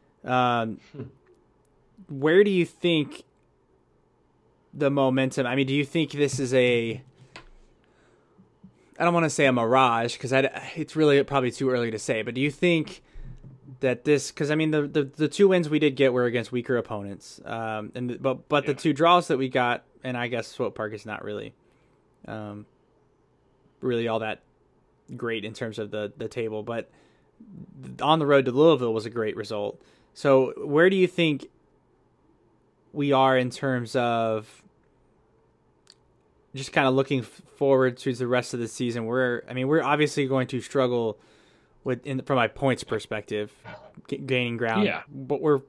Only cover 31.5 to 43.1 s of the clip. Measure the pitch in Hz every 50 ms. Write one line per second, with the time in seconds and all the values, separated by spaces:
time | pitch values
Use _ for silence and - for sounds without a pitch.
31.5 | _ _ _ _ _ _ _ _ _ _ _ _ _ _ _ _ _ _ _ _
32.5 | _ _ _ _ _ _ _ _ - 147 143 143 135 131 131 131 131 127 127 123
33.5 | 123 - 143 135 127 123 120 113 - 131 120 120 117 113 113 113 110 107 107 -
34.5 | - - _ _ _ _ _ _ _ _ _ _ _ _ _ _ _ _ _ _
35.5 | _ _ _ _ _ _ _ _ - _ _ _ _ _ _ _ _ _ _ _
36.5 | - 131 135 - - 165 139 131 131 135 135 - 147 127 113 - - - - _
37.5 | _ - 143 139 135 131 131 127 123 - - 139 123 117 127 120 127 123 120 -
38.5 | - 120 117 110 - - 127 120 113 120 113 113 120 131 127 123 120 117 - -
39.5 | 123 127 127 135 151 160 123 135 147 147 151 143 - 151 139 131 135 131 127 127
40.5 | - 120 - - - 139 131 123 123 120 113 110 104 _ _ _ _ _ _ _
41.5 | _ _ _ _ _ _ - 135 127 120 - 147 135 131 - - 139 127 117 110
42.5 | - - 139 135 123 - - - 113 107 - -